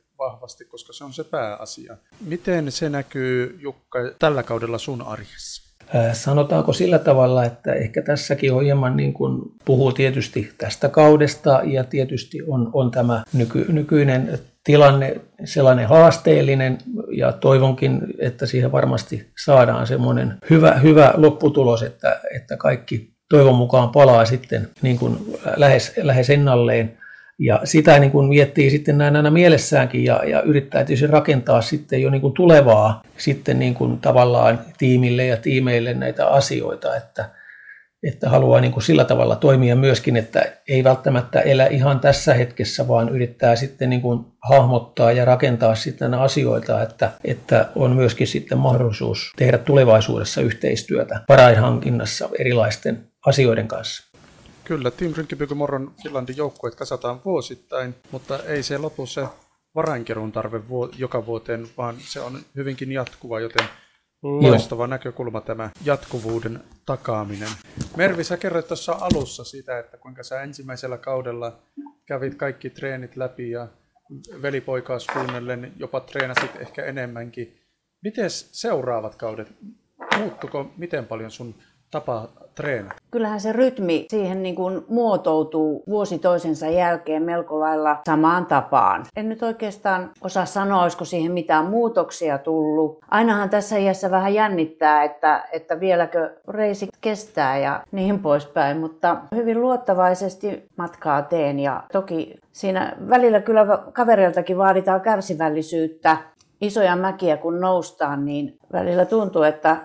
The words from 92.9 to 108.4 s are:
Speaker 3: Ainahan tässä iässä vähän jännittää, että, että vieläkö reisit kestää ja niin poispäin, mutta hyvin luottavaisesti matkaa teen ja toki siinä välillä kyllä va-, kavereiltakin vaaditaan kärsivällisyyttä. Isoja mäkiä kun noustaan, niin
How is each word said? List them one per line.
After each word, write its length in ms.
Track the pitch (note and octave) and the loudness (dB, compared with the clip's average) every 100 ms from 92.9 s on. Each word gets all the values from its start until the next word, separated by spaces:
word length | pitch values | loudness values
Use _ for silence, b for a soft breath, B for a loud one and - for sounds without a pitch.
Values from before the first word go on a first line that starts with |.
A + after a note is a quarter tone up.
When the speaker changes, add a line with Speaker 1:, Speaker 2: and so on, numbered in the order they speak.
| D#3 _ | -6 _
Speaker 3:
Ainahan 420 | G#3 A#3 G#3 G3 | 0 0 0 -2
tässä 280 | G#3 G3 G#3+ | -4 -2 -2
iässä 340 | G3 F#3+ G3 | 0 -2 -2
vähän 220 | F#3 G3 | 0 0
jännittää, 720 | G#3 G#3+ F3+ D#3 - D#3 D3+ | 0 0 -2 -4 0 2 2
että, 440 | D3 - D#3 C#3+ - | 0 -2 0 0 -2
että 280 | D#3+ - D#3+ | -12 -8 -4
vieläkö 560 | F#3+ F3 E3+ E3+ D#3+ - - | 0 0 0 -2 -4 -8 -14
reisit 420 | G#3+ G#3+ G3 G3 - | -6 -4 -4 -10 -8
kestää 560 | A3 G#3 - - C3+ C#3 | -6 -6 -8 -4 -2 -2
ja 260 | C#3 C#3+ - | -4 -6 -8
niin 280 | G3 F#3+ G3+ | -4 -2 -2
poispäin, 580 | D#3+ D3 D3 E3+ C#3+ D3+ | 0 -2 -2 -2 -2 -2
mutta 400 | D#3+ - F3 E3 - A3+ | -6 -4 -4 -4 -6 -6
hyvin 260 | A#3 A3+ | -2 -2
luottavaisesti 1040 | B3+ B3 B3 F#3 F3+ F3+ G3 F#3 G#3 - - - | -2 -2 -2 0 2 0 -4 -8 -10 -10 -14 -14
matkaa 440 | E3+ - D#3 C#3+ | -14 -10 -4 -4
teen 380 | D3 E3+ C#3+ C#3 | -2 -2 -2 -2
ja 240 | C#3 C3 - | -4 -6 -6
toki 440 | G3 F#3+ E3 - - _ | -6 -4 -8 -8 -14 _
siinä 440 | - G3+ F#3 - - G3 | -10 -6 -4 -6 -10 0
välillä 320 | B3 A#3+ G#3 | 2 4 2
kyllä 260 | G#3 A3 G3+ | 2 2 2
va-, 160 | G3+ - | 0 -2
kavereiltakin 640 | - A#3 G#3+ F#3 F3 F3 F3+ | -4 2 4 2 0 -4 0
vaaditaan 440 | G3 F#3+ F#3+ F#3+ | 2 2 0 -2
kärsivällisyyttä. 1160 | G#3 G#3 F#3+ D#3 D#3+ D3+ D#3 E3+ D#3+ D#3+ E3 D#3 - _ _ _ | 0 -2 -4 -4 -4 -4 -6 -6 -6 -8 -6 -6 -8 _ _ _
Isoja 340 | G#3 G#3 F#3 F3 | -6 -2 -2 0
mäkiä 420 | F#3+ F#3+ F3+ D3+ | -4 -4 -4 -4
kun 220 | E3 E3+ | -4 -6
noustaan, 640 | F#3 F3+ D#3+ - D3 C#3+ C#3+ | -2 -2 -4 -8 -8 -6 -6
niin 320 | D3 | -8